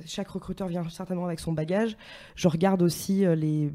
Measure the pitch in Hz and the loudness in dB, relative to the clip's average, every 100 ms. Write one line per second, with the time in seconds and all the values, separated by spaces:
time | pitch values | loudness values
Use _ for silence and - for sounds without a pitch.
0 | 165 - 196 190 - 185 190 175 165 - | -10 -8 -8 -8 -8 -6 -4 -4 -4 -6
1 | 185 180 180 165 165 160 156 190 226 214 | -6 -4 -4 -4 -4 -2 0 0 0 -4
2 | - - - - 185 165 190 190 175 - | -14 -20 -18 0 2 4 4 4 4 2
3 | - 196 190 160 156 151 147 | 0 2 4 4 2 2 0